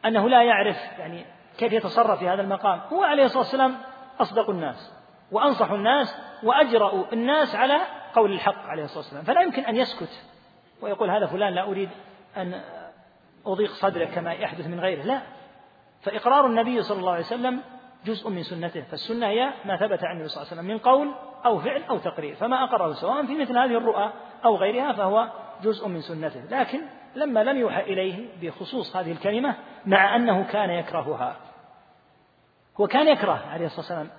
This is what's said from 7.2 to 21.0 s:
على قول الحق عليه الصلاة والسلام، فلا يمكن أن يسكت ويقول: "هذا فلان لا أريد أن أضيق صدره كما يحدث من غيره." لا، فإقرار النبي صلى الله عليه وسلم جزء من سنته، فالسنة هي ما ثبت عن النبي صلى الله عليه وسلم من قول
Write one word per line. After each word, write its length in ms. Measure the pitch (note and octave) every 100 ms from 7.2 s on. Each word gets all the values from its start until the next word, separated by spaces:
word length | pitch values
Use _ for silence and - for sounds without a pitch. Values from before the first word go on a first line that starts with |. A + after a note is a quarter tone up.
| A#3+ D4+ C#4
على 240 | G#3 C4 D4 F#4 - -
قول 180 | - G#3
الحق 340 | F#3+ G3+ F#3+ -
عليه 180 | D#3+
الصلاة 140 | D3 -
والسلام، 260 | D3 C#3+
فلا 160 | D#3 -
يمكن 220 | F4+ C4
أن 140 | C4+ A3+
يسكت 480 | B3+ - E3 - - - _ _ _ _
ويقول: 280 | - G3 G#3
"هذا 160 | G3+ G3
فلان 260 | F3+ G3+
لا 100 | F3+
أريد 280 | G3 F#3+ F#3+ - - - - -
أن 240 | F#3 F3+ - E3+ E3+ - _ _ _ _ -
أضيق 240 | F#3+ G#3
صدره 340 | - G3 F3
كما 280 | E3 E3+ E3+
يحدث 340 | E3+ G3+ E3 D#3+
من 140 | F3
غيره." 220 | F#3 E3
لا، 200 | C#3 - - - - - - _ _ _
فإقرار 460 | - G#3 A#3 C#4 C4
النبي 360 | A3+ A#3 B3
صلى 160 | F3 G3+
الله 140 | F#3
عليه 120 | F3
وسلم 360 | E3 A#3+ B3 B3+ - - - -
جزء 260 | F#3 G#3+ A3
من 120 | F3+
سنته، 400 | D#3+ F3 E3+ E3
فالسنة 440 | C3 D#3 - A3+ A3+
هي 260 | G#3+ C4+ C4+
ما 120 | G3+ F3+
ثبت 280 | G#3 F#3
عن 80 | F3
النبي 160 | E3+ D#3
صلى 140 | D3+
الله 100 | D3
عليه 100 | E3
وسلم 20 |
من 140 | F3 A3
قول 360 | B3 C4